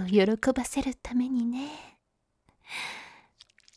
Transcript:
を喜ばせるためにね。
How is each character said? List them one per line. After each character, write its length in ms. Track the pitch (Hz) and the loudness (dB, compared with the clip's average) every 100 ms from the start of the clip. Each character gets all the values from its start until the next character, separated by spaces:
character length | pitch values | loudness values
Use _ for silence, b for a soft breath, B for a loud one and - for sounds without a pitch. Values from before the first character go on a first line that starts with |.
を 40 | 185 | 4
喜 440 | 202 196 220 269 | 6 6 4 2
ば 140 | 254 247 | 0 -2
せ 160 | 277 | -2
る 140 | 269 - | -2 -6
た 180 | - | -4
め 160 | 247 254 | -2 0
に 160 | 254 233 | 0 0
ね。 240 | 254 285 - - _ _ _ _ _ _ _ B B B B B B B _ - _ _ | -2 -8 -12 -18 _ _ _ _ _ _ _ B B B B B B B _ -20 _ _